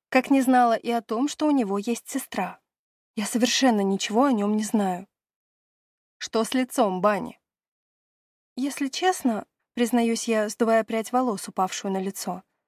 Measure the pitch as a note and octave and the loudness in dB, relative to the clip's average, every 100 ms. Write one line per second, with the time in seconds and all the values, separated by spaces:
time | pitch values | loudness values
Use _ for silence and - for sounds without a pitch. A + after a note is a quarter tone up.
0 | _ C4 B3 C#4 B3+ B3+ A#3+ A3+ - A#3 | _ 0 4 4 6 4 4 2 0 -4
1 | A3+ A3 C#4+ - D4+ C#4 G#3 G3 G3+ A#3 | -2 -2 -2 -2 0 2 0 -2 -2 -4
2 | - C4+ - - F3+ - _ _ _ _ | -6 -8 -6 -6 -6 -8 _ _ _ _
3 | _ - G3+ A#3 B3 - C4 G#3+ G3 G3 | _ -8 -4 0 0 2 2 4 2 0
4 | - G#3+ C#4 A#3 G3+ G#3+ G#3+ A3 G3 F3+ | 0 2 2 2 0 -2 0 0 0 -4
5 | G3 _ _ _ _ _ _ _ _ _ | -10 _ _ _ _ _ _ _ _ _
6 | _ _ - A3 A3 B3+ B3+ - G#3+ F#3 | _ _ -6 -2 0 0 -2 0 0 2
7 | F3 G3+ - - _ _ _ _ _ _ | 0 0 -4 -12 _ _ _ _ _ _
8 | _ _ _ _ _ - C#4 - C#4 - | _ _ _ _ _ -8 -6 -4 -6 0
9 | F#4 F#4 B3+ G#3+ - _ _ - A#3 A#3+ | 0 0 0 -2 -6 _ _ -2 0 2
10 | A#3 A3+ - A3 G#3 - A3+ A3+ A3 A3+ | 2 0 0 0 -2 0 2 2 2 -4
11 | G#3+ B3 B3+ G3 - G3 F#3 - G3+ F#3+ | -2 0 0 -2 -6 -2 -2 -2 -4 -4
12 | F#3+ F#3+ - F3+ - _ | -4 -6 -8 -8 -12 _